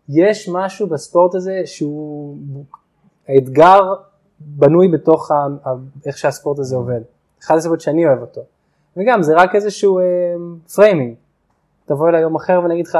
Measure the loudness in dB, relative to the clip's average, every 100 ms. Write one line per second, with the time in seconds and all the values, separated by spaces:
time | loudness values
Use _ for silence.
0 | -4 0 2 0 -6 -6 -6 -6 -6 -6
1 | -2 0 2 0 -6 -8 -8 -8 -8 -8
2 | -12 -14 -14 -16 -16 -16 -18 -20 _ _
3 | _ _ 0 0 2 4 6 6 4 -4
4 | -8 _ _ _ -18 0 4 4 4 2
5 | 2 0 2 -2 -2 -6 -8 -8 -10 -14
6 | -12 -4 -4 -4 -6 -4 -4 -4 -4 -8
7 | -10 _ _ _ -2 -2 0 -4 -2 0
8 | 2 0 -2 -16 -20 _ _ _ _ -6
9 | 0 0 2 4 4 2 -2 -2 0 2
10 | 0 0 -2 -4 -10 -16 _ 2 4 4
11 | -2 -8 _ _ _ _ _ _ -8 -2
12 | 2 2 0 -2 0 0 0 -4 -2